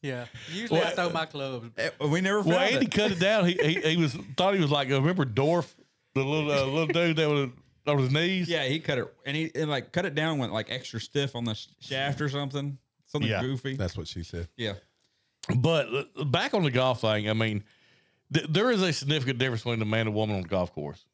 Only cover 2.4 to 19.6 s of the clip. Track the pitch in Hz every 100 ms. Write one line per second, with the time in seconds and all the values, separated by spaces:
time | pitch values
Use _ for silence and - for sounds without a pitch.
2.4 | 185 175 196 262 262 - 208 185 185 214
3.4 | 175 180 151 180 156 170 160 107 - 135
4.4 | 185 196 151 147 135 139 143 185 135 107
5.4 | 143 170 - - _ _ _ 135 135 151
6.4 | 147 143 135 147 160 165 170 160 156 147
7.4 | 135 120 _ _ - 147 127 143 175 190
8.4 | 170 165 135 156 160 135 110 - 135 147
9.4 | 160 - 156 143 123 - 185 147 160 151
10.4 | 120 107 107 135 - 117 - 143 139 120
11.4 | 117 107 - _ - 135 139 131 147 139
12.4 | 143 143 143 139 _ _ _ 151 113 101
13.4 | 127 131 135 135 92 101 78 - 82 85
14.4 | 85 - 113 92 _ _ _ _ _ _
15.4 | - 123 131 165 120 127 - - 151 151
16.4 | 247 220 156 123 127 123 110 107 104 110
17.4 | 110 104 - _ _ _ _ _ _ 147
18.4 | 156 160 233 226 185 147 139 156 127 123
19.4 | 131 113